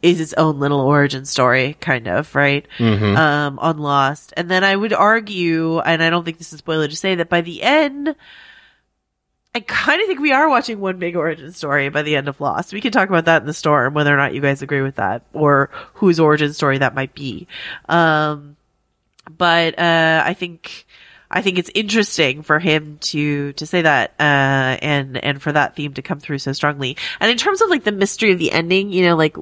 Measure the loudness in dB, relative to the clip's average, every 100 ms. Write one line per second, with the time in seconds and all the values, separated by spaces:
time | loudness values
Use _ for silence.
0 | 4 2 0 0 0 2 0 2 4 4
1 | 2 -2 -6 0 2 2 0 -4 -2 -2
2 | 0 -4 -2 0 2 0 -4 -2 0 2
3 | 2 2 2 0 -2 -2 -2 -2 0 2
4 | 2 -2 -10 -8 -2 2 2 0 0 2
5 | 4 4 0 -2 0 0 0 0 0 2
6 | 2 0 -4 -10 -14 -16 -4 -2 -2 -2
7 | -2 -2 0 0 -2 -4 0 2 0 -2
8 | -6 -6 -16 -20 -20 -20 _ _ _ _
9 | _ _ _ _ _ -12 -6 -4 0 0
10 | 0 -2 0 2 4 2 0 -6 -6 -4
11 | -4 -2 -4 -4 -12 -12 -2 -2 0 -2
12 | 0 -2 -2 -4 -4 -4 -6 -6 -2 0
13 | 2 2 4 2 0 -4 2 2 2 0
14 | 2 2 2 0 -2 -2 -4 -4 -4 -2
15 | -4 -4 _ 0 2 4 2 -4 -20 0
16 | 2 4 4 4 0 -2 -2 0 0 -2
17 | -8 -8 -10 -10 -14 -16 -16 -16 -2 2
18 | 4 2 0 -4 -12 -20 _ _ _ _
19 | _ _ -20 -2 2 4 2 0 2 2
20 | 4 2 0 -4 -10 -12 -20 -20 _ -20
21 | -20 -20 _ -2 0 -2 -2 -4 0 0
22 | 0 0 0 -2 0 0 2 0 -2 -10
23 | -6 -4 -2 -2 -6 -8 -4 0 2 2
24 | 0 _ 2 4 4 2 0 -2 -2 -2
25 | -4 -6 -4 -4 -2 0 0 -4 -10 -10
26 | -8 -10 -6 -6 -6 -2 -2 -2 -6 -8
27 | -10 -2 0 0 0 0 2 2 0 0
28 | -2 2 2 2 0 -2 0 0 0 2
29 | 4 4 2 -2